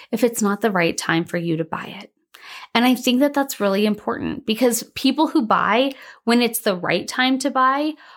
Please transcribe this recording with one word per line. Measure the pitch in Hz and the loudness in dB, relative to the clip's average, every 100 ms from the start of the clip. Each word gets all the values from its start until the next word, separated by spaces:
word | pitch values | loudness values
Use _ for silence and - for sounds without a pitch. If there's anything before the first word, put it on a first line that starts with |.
| - | -8
if | 226 | 0
it's | 240 233 | 0 2
not | 202 202 | -2 0
the | 226 | 0
right | 190 170 - | 2 0 0
time | - 165 | -2 -2
for | 170 175 | -2 -4
you | 170 160 | -2 -4
to | |
buy | 160 175 - 196 | -4 -8 -10 -14
it. | - _ _ - - - - | -18 _ _ -20 -20 -18 -4
And | 233 | 2
I | 247 | 4
think | 247 254 247 | 4 2 2
that | 285 | 2
that's | 285 277 - | 0 -2 -2
really | 202 196 214 | 0 2 0
important | 208 - - 82 - - | 0 -4 -6 -6 -6 -4
because | 220 247 220 - | 0 0 0 -6
people | - 262 277 302 | -2 0 2 2
who | 320 220 | 2 2
buy | 185 175 220 269 269 - - | 2 2 2 0 -4 -16 -6
when | - 240 | 0 2
it's | 240 233 | 2 0
the | 220 | -2
right | 180 175 175 214 | -2 -2 -2 -2
time | - 254 262 | -2 0 0
to | 285 | 0
buy | 262 262 277 302 311 - | 2 2 2 -2 -6 -14